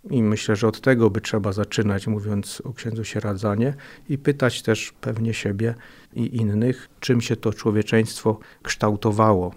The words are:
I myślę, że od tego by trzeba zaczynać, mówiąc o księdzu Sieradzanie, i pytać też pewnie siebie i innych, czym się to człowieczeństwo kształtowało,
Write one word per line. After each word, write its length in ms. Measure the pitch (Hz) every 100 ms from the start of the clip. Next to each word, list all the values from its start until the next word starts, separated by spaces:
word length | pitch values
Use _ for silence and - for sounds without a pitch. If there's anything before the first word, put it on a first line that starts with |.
I 200 | - 135
myślę, 320 | 107 107 - 104
że 120 | 113
od 140 | -
tego 280 | - 127 110
by 120 | 101
trzeba 300 | - 110 101
zaczynać, 540 | 98 101 - 101 98 -
mówiąc 540 | 104 104 104 - - -
o 80 |
księdzu 300 | 110 117 110
Sieradzanie, 720 | 107 107 107 98 104 104 127 139 - - -
i 80 | 139
pytać 440 | 151 143 127 -
też 320 | - 110 - _
pewnie 320 | - 110 113
siebie 420 | 110 107 101 113 117 - - -
i 240 | 117 113 123
innych, 520 | 107 104 120 127 - -
czym 220 | - 123
się 140 | - 113
to 180 | 113
człowieczeństwo 840 | 104 113 107 104 113 110 - 110 107 - -
kształtowało, 920 | - - 107 104 113 104 110 98 90